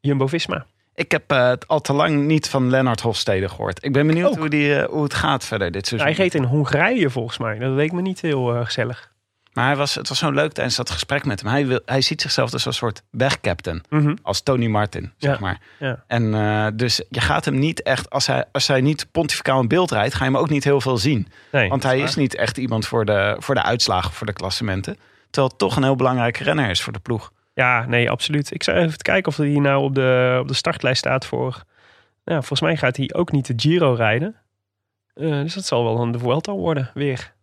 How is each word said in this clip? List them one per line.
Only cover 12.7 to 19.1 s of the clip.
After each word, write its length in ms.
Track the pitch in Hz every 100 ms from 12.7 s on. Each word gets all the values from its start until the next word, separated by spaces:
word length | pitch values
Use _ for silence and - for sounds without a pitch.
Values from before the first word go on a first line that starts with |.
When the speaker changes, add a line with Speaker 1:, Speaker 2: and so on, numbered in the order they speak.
| 127
Speaker 2:
een 60 | 117
soort 140 | 95 _
wegcaptain. 720 | 113 131 143 107 85 - 80 -
Speaker 1:
Mhm. 260 | 151 147 147
Speaker 2:
Als 180 | - 98
Tony 260 | - 127 117
Martin, 460 | 104 104 - 85 _
zeg 180 | 143
Speaker 1:
Ja, 60 | 131
Speaker 2:
maar. 200 | 98 95 - -
Speaker 1:
ja. 260 | 139 120 _
Speaker 2:
En, 280 | 117 110
eh, 320 | 107 104 107 107
dus 280 | 107 123 - -
je 100 | -
gaat 240 | - 151
hem 140 | 156 135
niet 240 | 147 165
echt... 280 | - 127 -
Als 160 | 139 127
hij, 180 | 131 -
als 140 | 139 -
hij 140 | 135
niet 260 | 135 156 -